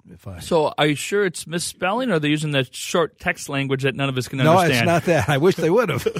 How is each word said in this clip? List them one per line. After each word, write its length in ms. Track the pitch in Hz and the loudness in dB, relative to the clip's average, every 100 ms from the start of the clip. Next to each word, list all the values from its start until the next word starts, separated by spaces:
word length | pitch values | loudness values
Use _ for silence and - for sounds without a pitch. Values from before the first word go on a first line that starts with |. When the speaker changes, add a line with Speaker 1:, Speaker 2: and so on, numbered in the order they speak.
| - | -20
Speaker 1:
If 160 | 85 - | -20 -16
I 120 | 87 | -12
Speaker 2:
So 340 | - 170 147 - | 0 2 2 2
are 100 | 151 | 0
you 80 | |
sure 300 | 143 - 202 | 0 -2 0
it's 220 | 196 - - | -2 -4 -8
misspelling, 640 | 170 - - 180 226 262 | -6 -6 -6 -4 -2 0
or 60 | 165 | 0
are 20 | |
they 100 | 147 | 0
using 220 | 151 156 | 0 0
the 180 | 143 127 | -2 -4
short 480 | - - 185 156 - | -6 -4 0 0 -2
text 300 | 180 - - | -6 -6 -6
language 360 | 139 135 135 | -4 -2 -2
that 100 | 135 | -2
none 160 | 127 139 | -2 -2
of 80 | 127 | -2
us 100 | 120 | -4
can 80 | 135 | 0
Speaker 1:
No, 220 | 143 180 | 4 4
Speaker 2:
understand? 240 | 170 123 | 4 2
Speaker 1:
it's 40 | 117 | 2
not 180 | 165 | 2
that. 260 | 185 156 104 | 2 0 2
I 80 | 139 | 2
wish 180 | 175 170 | 2 2
they 140 | 156 | 2
would 180 | 208 214 | 2 2
have. 180 | 123 226 - | 0 -2 -4